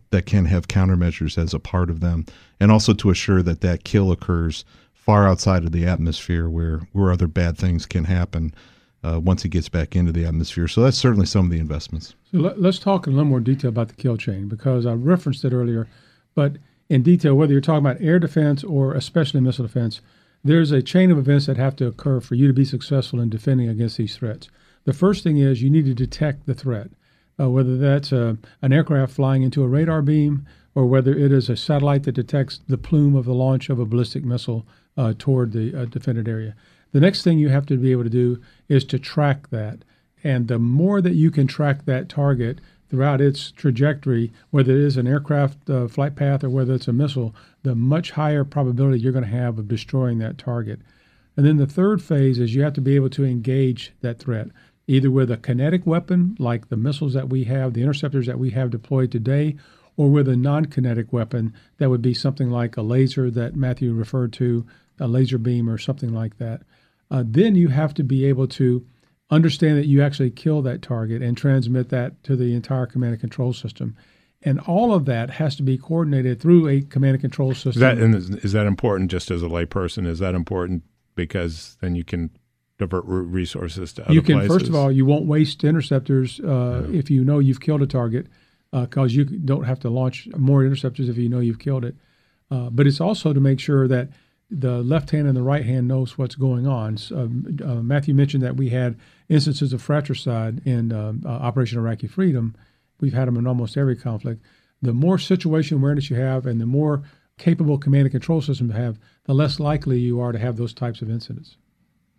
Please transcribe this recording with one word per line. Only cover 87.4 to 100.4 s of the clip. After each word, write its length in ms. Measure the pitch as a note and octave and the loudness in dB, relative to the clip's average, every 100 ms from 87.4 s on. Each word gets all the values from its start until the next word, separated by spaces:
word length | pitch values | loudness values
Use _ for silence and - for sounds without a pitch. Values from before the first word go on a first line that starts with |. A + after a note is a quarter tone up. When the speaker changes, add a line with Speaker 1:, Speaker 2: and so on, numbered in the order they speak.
| C3+ C3+ | 2 0
Speaker 2:
killed 220 | - D3+ | -2 0
a 40 | C#3 | 0
target, 400 | C3 A#2 A#2+ - _ _ _ _ | -2 -2 -4 -6 _ _ _ _
uh, 140 | C3 A#2+ | -6 -4
'cause 280 | C#3 C3 | 0 2
you 100 | B2+ | 2
don't 400 | C#3+ F#3+ C#3 C#3 | 0 -2 -2 -2
have 140 | A#2 C3+ | -2 -4
to 100 | A#2+ | -4
launch 360 | B2 B2+ - - - | -2 -2 -4 -10 -2
more 280 | C3 C#3 | 2 4
interceptors 440 | C3+ C3+ C3 C3 B2 | 4 0 -4 -4 -4
if 80 | A#2+ | -2
you 120 | A#2+ | -2
know 120 | B2 | 0
you've 200 | A#2+ A2+ | -2 -2
killed 240 | C#3 C3 | -4 -4
it. 120 | A#2+ - _ _ _ _ _ | -6 -10 _ _ _ _ _
Uh, 200 | C3 A#2+ | -6 -4
but 160 | A#2 C#3+ | 2 2
it's 140 | C#3 | 2
also 320 | E3+ A3 D#3 | -2 -2 0
to 80 | C#3 | 2
make 200 | C#3 C3+ | 2 2
sure 260 | - C#3 C3 | 0 0 2
that 240 | B2+ C3 - _ _ _ | 0 -4 -12 _ _ _
the 320 | E3+ B2+ A#2+ | -6 -4 -2
left 280 | A#2+ C3+ - | 0 -2 0
hand 160 | D3+ C#3+ | -2 0
and 100 | C3 | 0
the 60 | |
right 220 | B2+ C#3+ | 0 -2
hand 240 | G#2+ B2+ B2 | -2 -2 0
knows 300 | C3 B2+ - | -2 -4 -4
what's 160 | B2 | -6
going 320 | - C3+ B2 C3+ | -2 -2 0 -2
on. 280 | B2+ A2 | -2 -4
S-, 160 | G#2+ - | -6 -8
um, 460 | D3+ A#2 B2 - D3 | -6 -4 -6 -6 -6
uh, 120 | C#3+ A#2 | -6 -4
Matthew 380 | A#2 C#3+ C#3+ | -2 0 2
mentioned 280 | C#3 C#3 C#3+ | 2 2 0
that 140 | B2+ C3 | -2 -2
we 120 | C3 | -2
had 280 | B2 B2 A2+ _ _ - | -2 -2 -6 _ _ 0
instances 440 | D#3 D3+ C#3 C#3 | 0 2 -2 -2
of 80 | B2 | -4
fratricide 800 | - D3 D3 B2 C3 A2+ | -4 -4 -4 -6 -4 -4